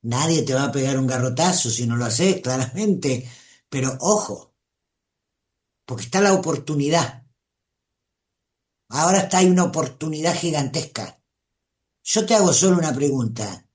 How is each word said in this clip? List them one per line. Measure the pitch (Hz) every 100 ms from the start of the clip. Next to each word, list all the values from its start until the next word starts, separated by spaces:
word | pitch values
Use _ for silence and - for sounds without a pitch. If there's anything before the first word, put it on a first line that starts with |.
Nadie | 117 123 160 165
te | 139
va | 131
a | 139
pegar | 139 135 135
un | 131
garrotazo | 127 127 127 175 180 120
si | 113
no | 120 120
lo |
haces, | 117 110 190 185
claramente. | 127 127 120 175 214 190 143 123 - - _ _ _
Pero | 135 131 131
ojo, | 170 208 - - - _ _ _ _ _ _ _ _ _ _ _ _ _
porque | - 120
está | - 190
la | 202
oportunidad. | 190 165 143 - 151 143 165 120 - _ _ _ _ _ _ _ _ _ _ _ _ _ _ _ _ _
Ahora | 127 165 196
está, | 185 185
hay | 180
una | 180
oportunidad | 175 160 - - 156 151 165 170
gigantesca. | 170 151 135 170 160 - 98 _ _ _ _ _ _ _ _ _
Yo | - 220 214
te |
hago | 220 185
solo | - 190 180
una | 160
pregunta. | 131 143 139 113 - 104 92 _